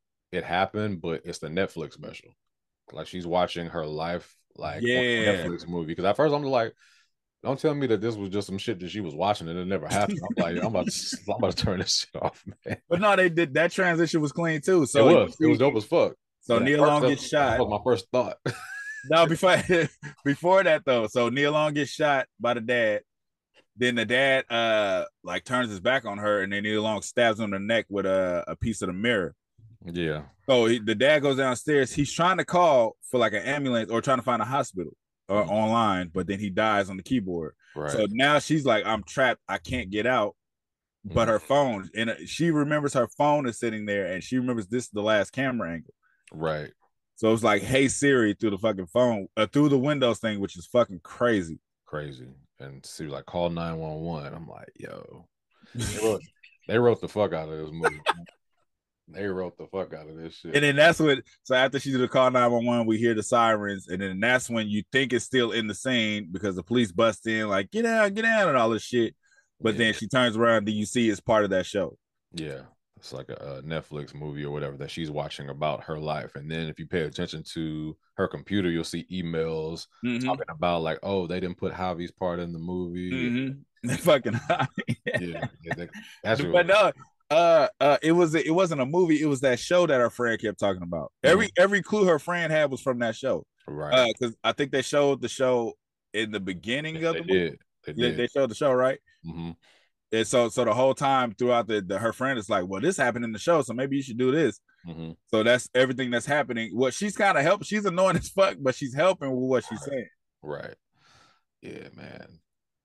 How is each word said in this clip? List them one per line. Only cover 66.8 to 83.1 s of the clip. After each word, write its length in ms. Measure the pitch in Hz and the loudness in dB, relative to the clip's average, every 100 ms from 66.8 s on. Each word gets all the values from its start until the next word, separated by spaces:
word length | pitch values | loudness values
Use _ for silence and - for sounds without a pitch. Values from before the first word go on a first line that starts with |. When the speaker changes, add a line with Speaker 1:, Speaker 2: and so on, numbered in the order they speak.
| 113 | 0
Speaker 2:
bust 340 | 85 113 107 - | 2 2 2 -2
in, 220 | 110 107 | -2 0
like, 220 | 98 98 | -2 -2
"Get 160 | 214 233 | -2 0
out, 260 | 226 208 | 2 2
get 120 | 196 226 | 2 0
out," 220 | 220 190 | 2 2
and 80 | 131 | 4
all 120 | 113 | 2
this 120 | 113 | 0
shit. 340 | - 123 113 - _ _ _ _ | -2 0 0 -4 _ _ _ _
But 140 | 110 | -2
Speaker 1:
Yeah. 40 | 107 | 2
Speaker 2:
then 160 | 113 | 2
she 120 | 104 107 | 0 -2
turns 280 | 131 123 107 | 2 2 4
around, 300 | 117 113 101 | 4 4 2
then 60 | |
you 100 | 107 104 | -2 -2
see 220 | 123 113 | 2 2
it's 120 | 101 | 2
part 220 | - 110 | 2 2
of 60 | 104 | 4
that 140 | 92 90 | 2 0
show. 300 | 101 82 - _ _ _ | -2 -4 -6 _ _ _
Speaker 1:
Yeah. 280 | 85 78 67 65 _ _ _ | -12 -10 -10 -14 _ _ _
It's 140 | - | -16
like 160 | 67 67 | -14 -12
a, 300 | 65 69 67 | -12 -12 -12
a 40 | |
Netflix 500 | 69 80 - 76 71 | -6 -6 -6 -10 -12
movie 300 | 71 76 71 | -10 -10 -8
or 60 | 71 | -6
whatever 260 | 73 71 69 | -6 -6 -8
that 120 | 71 | -12
she's 200 | - 80 | -8 -8
watching 380 | 73 76 - 71 | -6 -8 -10 -12
about 340 | 69 76 71 | -4 -4 -4
her 140 | - 78 | -6 -8
life. 340 | 76 76 64 | -6 -6 -8
And 160 | - 73 | -14 -10
then 160 | 80 80 | -8 -8
if 100 | 76 | -10
you 60 | 80 | -6
pay 160 | 90 | -4
attention 420 | 78 73 87 80 78 | -4 -6 -8 -10 -12
to 420 | - 80 78 78 78 _ - | -8 -8 -8 -10 -12 _ -6
her 100 | 92 | -4
computer, 400 | 80 73 101 90 | -6 -4 -2 0
you'll 120 | 82 | -2
see 220 | 80 87 80 | -4 -8 -8
emails 760 | 92 85 82 80 80 80 82 - _ | -8 -6 -4 -4 -4 -6 -8 -12 _
Speaker 2:
Mm-hmm. 220 | 120 120 127 | -6 -4 -4
Speaker 1:
talking 180 | - 92 | -4 -6
about, 320 | 80 87 87 | -4 -2 0
like, 160 | 80 78 | -2 -4
"Oh, 240 | - 98 87 | -4 -2 -2
they 140 | 90 | -4
didn't 160 | 90 87 | -6 -6
put 140 | 95 | -8
Javi's 380 | - 92 85 85 | -4 -6 -6 -8
part 280 | - 92 87 | -6 -6 -4
in 120 | 87 | -6
the 60 | 85 | -8
movie." 520 | 85 90 90 87 90 | -8 -6 -6 -6 -6